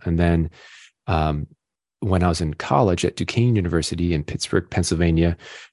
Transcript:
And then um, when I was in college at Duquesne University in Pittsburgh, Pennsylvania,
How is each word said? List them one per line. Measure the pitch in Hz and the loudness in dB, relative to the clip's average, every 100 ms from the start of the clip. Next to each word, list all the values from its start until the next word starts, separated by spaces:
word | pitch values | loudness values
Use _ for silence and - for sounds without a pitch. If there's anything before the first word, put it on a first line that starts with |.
And | 87 82 | -2 2
then | 85 82 80 - - - - _ - | 2 2 0 -6 -20 -20 -20 _ -4
um, | 82 78 73 71 _ _ _ _ - | 0 0 -2 -8 _ _ _ _ -8
when | 107 92 | -2 2
I | 87 | 2
was | 82 | 0
in | 80 | -4
college | 73 - 143 110 85 | -6 0 2 2 2
at | 87 - | -2 -4
Duquesne | - - 123 110 | -4 0 2 2
University | 87 82 - 82 87 | 0 -2 -2 -2 0
in | 78 | 0
Pittsburgh, | 73 - - - - | -2 -6 -2 -2 0
Pennsylvania, | 92 87 82 85 82 85 85 - - - | -2 -2 2 2 4 2 0 -8 -20 -20